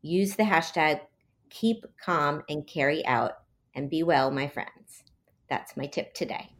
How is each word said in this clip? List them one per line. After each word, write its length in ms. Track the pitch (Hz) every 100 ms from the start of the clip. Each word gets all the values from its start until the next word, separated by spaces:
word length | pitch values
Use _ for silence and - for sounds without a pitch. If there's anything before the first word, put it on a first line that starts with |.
Use 340 | 151 175 196 196
the 80 |
hashtag 560 | 214 165 165 170 156 147 - _ _ _ _
keep 340 | - 226 226 - -
calm 440 | - 165 147 151 -
and 160 | 151
carry 400 | 147 160 139 156 -
out, 320 | 120 117 - _ _ _
and 160 | 131 139
be 140 | 156
well, 260 | 170 143 135
my 160 | 139 139
friends. 560 | - - - - - _ _ _ _ _
That's 260 | 143 - -
my 100 | 139
tip 280 | - -
today. 380 | - 175 - -